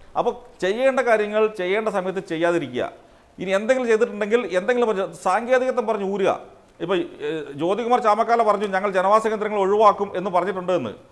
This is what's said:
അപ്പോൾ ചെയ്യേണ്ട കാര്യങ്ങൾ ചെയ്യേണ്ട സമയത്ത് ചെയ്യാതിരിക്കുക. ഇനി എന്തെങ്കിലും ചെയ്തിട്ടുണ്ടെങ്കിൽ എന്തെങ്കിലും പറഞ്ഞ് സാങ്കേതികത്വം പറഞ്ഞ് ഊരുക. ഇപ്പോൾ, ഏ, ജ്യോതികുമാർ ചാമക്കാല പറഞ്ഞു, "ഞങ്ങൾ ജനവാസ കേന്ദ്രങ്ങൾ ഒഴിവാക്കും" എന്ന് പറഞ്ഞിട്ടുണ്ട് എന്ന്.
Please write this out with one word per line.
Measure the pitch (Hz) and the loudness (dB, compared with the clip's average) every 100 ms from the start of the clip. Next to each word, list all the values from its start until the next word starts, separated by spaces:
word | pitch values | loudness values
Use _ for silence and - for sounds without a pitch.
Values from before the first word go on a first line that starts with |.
| - - | -8 -2
അപ്പോൾ | 220 214 - - | -2 -4 -14 -4
ചെയ്യേണ്ട | 185 220 269 254 | -2 2 2 2
കാര്യങ്ങൾ | 247 220 208 214 214 | 2 2 2 0 0
ചെയ്യേണ്ട | 214 180 202 220 | 0 -2 0 0
സമയത്ത് | 196 185 185 | -2 -4 -6
ചെയ്യാതിരിക്കുക. | 185 160 175 170 139 123 95 - - - _ - | -6 0 2 2 -2 -4 -6 -8 -20 -20 _ -10
ഇനി | 185 | -2
എന്തെങ്കിലും | 196 220 262 240 | -2 2 0 2
ചെയ്തിട്ടുണ്ടെങ്കിൽ | 214 233 208 208 233 196 180 | 2 2 -2 0 0 0 -4
എന്തെങ്കിലും | 202 247 226 | -2 -2 0
പറഞ്ഞ് | 190 180 170 | 0 -4 -4
സാങ്കേതികത്വം | 190 196 233 254 254 254 220 | -2 0 2 2 2 -2 -2
പറഞ്ഞ് | 214 190 | -2 -2
ഊരുക. | 196 185 - - - _ - | 0 0 0 -6 -20 _ -10
ഇപ്പോൾ, | 170 185 | -2 -2
ഏ, | - - 147 160 139 | -2 -6 -6 -6 -8
ജ്യോതികുമാർ | 139 165 208 233 247 | -4 -2 -2 0 2
ചാമക്കാല | 214 208 220 233 | 2 2 2 2
പറഞ്ഞു, | 214 202 208 | 4 2 0
"ഞങ്ങൾ | 190 208 | -2 0
ജനവാസ | 185 185 214 220 | 0 4 2 2
കേന്ദ്രങ്ങൾ | 214 208 208 | -2 -2 0
ഒഴിവാക്കും" | 190 208 214 190 202 180 | 2 6 6 4 -2 -4
എന്ന് | 196 | -2
പറഞ്ഞിട്ടുണ്ട് | 180 180 190 180 | 0 0 -4 -2
എന്ന്. | 180 117 92 - | -2 -2 -10 -18